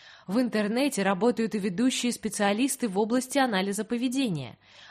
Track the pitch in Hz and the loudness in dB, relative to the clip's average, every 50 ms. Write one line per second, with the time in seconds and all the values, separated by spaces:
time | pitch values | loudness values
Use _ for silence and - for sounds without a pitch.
0 | - - - - - - 185 247 254 220 208 214 208 208 226 247 285 285 - 202 | -20 -20 -20 -16 -8 -2 0 0 0 2 0 0 0 0 0 0 0 0 0 0
1 | 196 190 202 175 202 247 240 - 226 220 - 220 185 214 175 180 247 262 247 - | 0 0 2 2 2 2 2 2 0 -2 -2 -2 -2 -2 0 2 2 2 2 0
2 | - 240 226 - - 220 - - 208 202 208 214 262 269 - - 254 220 180 196 | -2 -2 -2 -2 -4 -6 -2 0 0 2 2 2 0 0 0 -2 -4 -2 0 0
3 | 226 208 240 254 254 - - 285 262 240 202 185 190 196 202 208 214 - 240 233 | 0 2 2 0 0 0 0 2 2 2 2 0 0 -2 -2 -4 -4 -4 -2 -2
4 | 247 262 240 269 277 226 170 143 127 113 - - _ - - - - - | -2 0 0 0 0 0 -2 -4 -6 -8 -14 -18 _ -20 -20 -20 -20 -14